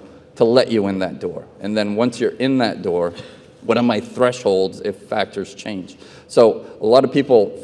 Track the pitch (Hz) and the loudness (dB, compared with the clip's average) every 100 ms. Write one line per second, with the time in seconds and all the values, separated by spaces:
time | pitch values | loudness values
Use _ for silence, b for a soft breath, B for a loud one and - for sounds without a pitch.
0 | B B B - 117 127 117 113 98 95 | B B B 0 4 4 4 0 0 -2
1 | 90 69 90 82 - - 101 107 104 104 | -4 -6 -10 -10 -16 -12 -6 -4 -2 0
2 | 123 120 113 - 131 135 110 - 101 87 | -2 0 -4 -2 -2 0 0 -2 -4 -2
3 | 85 87 B B B - - 113 120 107 | -2 -6 B B B -10 -2 0 2 0
4 | - 110 123 123 104 95 95 95 104 98 | -2 0 0 0 0 0 0 -4 -8 -8
5 | - 110 98 101 90 - 110 98 87 - | -6 -4 -4 -6 -12 -12 -12 -10 -12 -18
6 | B B B - 113 95 B B 110 131 | B B B 4 4 4 B B 2 4
7 | 131 147 135 120 98 - | 4 0 4 4 2 0